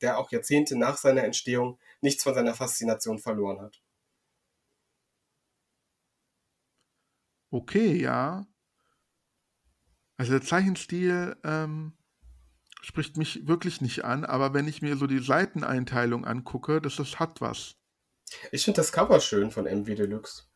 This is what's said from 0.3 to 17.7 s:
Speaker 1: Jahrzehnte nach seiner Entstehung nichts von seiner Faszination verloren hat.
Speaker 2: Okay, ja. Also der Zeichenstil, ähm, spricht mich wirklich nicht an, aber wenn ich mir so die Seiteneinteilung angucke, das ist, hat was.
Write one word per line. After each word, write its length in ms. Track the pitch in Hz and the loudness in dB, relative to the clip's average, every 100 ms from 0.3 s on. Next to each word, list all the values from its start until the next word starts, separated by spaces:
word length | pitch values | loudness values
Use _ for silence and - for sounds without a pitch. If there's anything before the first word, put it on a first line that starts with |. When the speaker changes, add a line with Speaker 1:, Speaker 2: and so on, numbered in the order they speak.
Speaker 1:
Jahrzehnte 460 | 117 - 147 147 123 | -4 2 4 4 2
nach 180 | 127 139 | 0 4
seiner 280 | 139 131 107 | 4 4 2
Entstehung 520 | - 127 123 123 - _ - | -2 -2 0 0 -4 _ -2
nichts 220 | 139 139 | 0 2
von 100 | 139 | 0
seiner 220 | 123 120 113 | 2 0 0
Faszination 640 | 123 - 113 107 113 107 | -4 -2 0 -2 -2 -4
verloren 420 | 120 107 98 95 | -4 -2 -2 -4
hat. 200 | 104 _ _ _ _ _ _ _ _ _ _ _ _ _ _ _ _ _ _ _ _ _ _ _ _ _ _ _ _ _ _ _ _ _ _ _ _ _ - | -12 _ _ _ _ _ _ _ _ _ _ _ _ _ _ _ _ _ _ _ _ _ _ _ _ _ _ _ _ _ _ _ _ _ _ _ _ _ -6
Speaker 2:
Okay, 500 | 127 - 202 220 147 | -6 0 2 4 2
ja. 460 | 127 123 139 190 202 _ _ _ _ _ _ _ _ _ _ _ _ _ _ _ _ - | 0 0 -2 -6 -12 _ _ _ _ _ _ _ _ _ _ _ _ _ _ _ _ -6
Also 140 | 120 | 0
der 100 | 135 | 0
Zeichenstil, 960 | 131 175 190 180 - 175 180 180 175 - | 2 2 2 0 -4 0 2 2 -2 -6
ähm, 500 | 151 156 156 156 156 - _ _ - - _ _ _ - | -4 -4 -4 -6 -10 -14 _ _ -20 -20 _ _ _ -20
spricht 360 | - - 143 156 | -10 -6 -4 -4
mich 300 | 151 - 143 | -4 -4 0
wirklich 340 | 170 180 - | 0 0 -2
nicht 240 | 123 - - | -4 -2 -4
an, 180 | 135 | -2
aber 300 | - 131 135 | 0 0 2
wenn 140 | 143 151 | 2 -2
ich 140 | - | -4
mir 140 | 147 139 | -4 -2
so 100 | 139 | 0
die 120 | 135 | 0
Seiteneinteilung 1040 | 123 147 196 160 139 127 123 127 120 120 - | 2 2 2 -2 -2 -2 0 0 2 0 -2
angucke, 540 | 123 127 123 - 156 | -6 -6 -8 0 0
das 200 | 147 - | 0 -6
ist, 200 | 139 - | -6 -4
hat 220 | 165 - | -4 -4
was. 340 | 117 117 - | -6 -6 -12